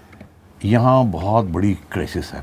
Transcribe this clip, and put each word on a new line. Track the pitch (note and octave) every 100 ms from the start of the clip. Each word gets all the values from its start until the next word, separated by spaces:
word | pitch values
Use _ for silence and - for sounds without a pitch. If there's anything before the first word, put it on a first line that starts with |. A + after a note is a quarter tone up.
| - - - _ _ -
यहाँ | G2 A#2 B2+ C3
बहुत | A#2+ E2 F#2+ A2+
बड़ी | F#2+ E2 G2+ F#2 -
crisis | F#2+ D2 F2+ -
है | D2